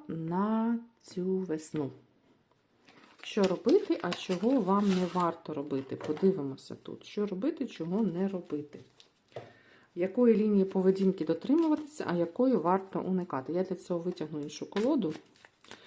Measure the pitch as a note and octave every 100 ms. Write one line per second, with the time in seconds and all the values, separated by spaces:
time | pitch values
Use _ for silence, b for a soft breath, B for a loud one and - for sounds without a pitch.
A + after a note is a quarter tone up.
0 | - E3 E3 F3+ G#3 A3 A3+ A#3 A#3 _
1 | - - F3+ F#3+ F3+ D#3 - D#3 C3+ -
2 | _ _ _ _ _ _ _ _ B B
3 | B B - - F#3+ E3+ A3+ F#4 - E3+
4 | F3 F3 - F3+ G#3+ C4+ F3+ G3+ G#3 F#3
5 | F3+ F3+ E3+ E3 - D3 C#3+ C3+ C3+ -
6 | - D3+ F#3+ D#3+ C#3 C3 - - - -
7 | - - G#3 F#3 C4 - A#3 - E3 F#3+
8 | G#3+ E3+ F#3+ F#3 - D3+ D3 - - _
9 | - _ _ B B B B B B F3
10 | F#3 G#3+ A#3+ G#3 G#3+ G3+ F#3+ F#3+ F#3 F#3+
11 | F#3+ F#3 D#3 E3 - D4+ D#4+ D4+ - -
12 | - F3 E3+ - B3+ A3+ D#3+ F#3+ F#3+ F3
13 | - F#3 F3+ C3 C3 E3+ F#3 F3 - F3
14 | F3 F#3 D#3 D#3 D3 - - G3 A#3 D4+
15 | D#3+ D#3 - _ - _ B B